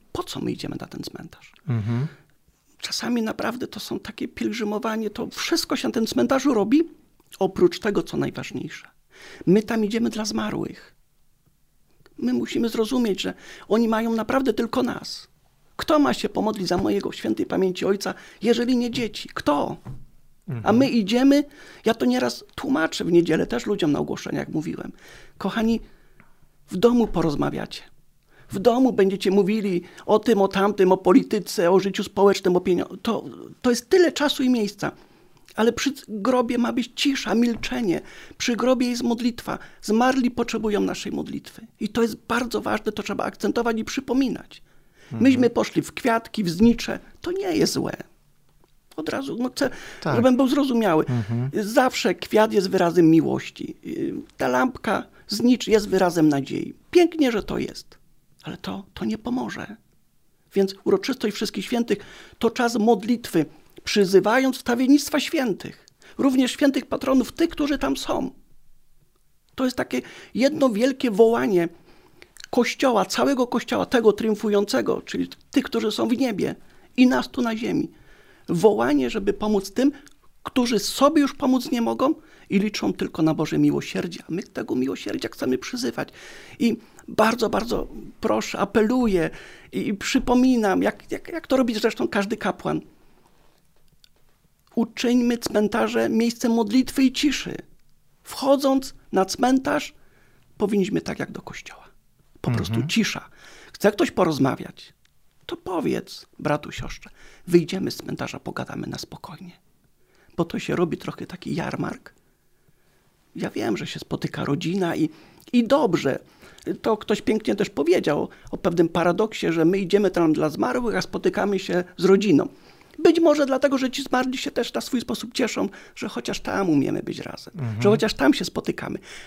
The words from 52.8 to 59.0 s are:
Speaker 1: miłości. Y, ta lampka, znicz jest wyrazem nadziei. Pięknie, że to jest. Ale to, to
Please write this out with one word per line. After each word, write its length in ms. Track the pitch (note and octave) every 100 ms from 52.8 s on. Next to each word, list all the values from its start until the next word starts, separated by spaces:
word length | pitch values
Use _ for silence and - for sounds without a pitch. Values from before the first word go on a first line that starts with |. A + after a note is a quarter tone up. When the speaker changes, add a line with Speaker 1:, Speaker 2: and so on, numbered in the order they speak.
| F3 E3+ E3
Speaker 1:
miłości. 640 | D#3+ C#3 C3 - - - - -
Y, 280 | - - - - -
ta 120 | C3+
lampka, 580 | - C3 - - F#3+ - - -
znicz 380 | G#3 A#3 B3+ -
jest 220 | G#3+ G#3
wyrazem 400 | F#3 F3+ E3+ D#3
nadziei. 460 | C#3+ C3+ - - - _
Pięknie, 420 | F4 E4+ E4 C4+
że 100 | A3+
to 160 | - -
jest. 400 | - - - - _ _ _ _
Ale 140 | - -
to, 280 | - F#3+ G3
to 100 | -